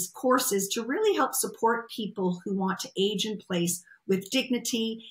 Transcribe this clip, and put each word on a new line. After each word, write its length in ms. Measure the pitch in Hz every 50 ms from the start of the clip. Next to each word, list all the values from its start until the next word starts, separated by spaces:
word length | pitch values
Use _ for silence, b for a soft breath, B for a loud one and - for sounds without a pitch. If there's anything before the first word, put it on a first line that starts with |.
| - -
courses 560 | - - - 254 254 - - - 202 196 190 -
to 140 | - -
really 340 | 220 240 294 427 440 415 339
help 180 | 302 269 - -
support 540 | - - 196 - - 226 226 233 226 233 -
people 520 | - 240 208 185 - 202 185 180 180 - -
who 100 | 208 190
want 240 | 196 190 185 180 -
to 120 | - - - 190
age 260 | 196 208 214 190 -
in 140 | 220 208 -
place 440 | - - 185 170 170 175 175 - b b b b b
with 220 | - 190 185 196 -
dignity 720 | - 262 247 254 240 233 233 - 247 226 226 226 220 B B B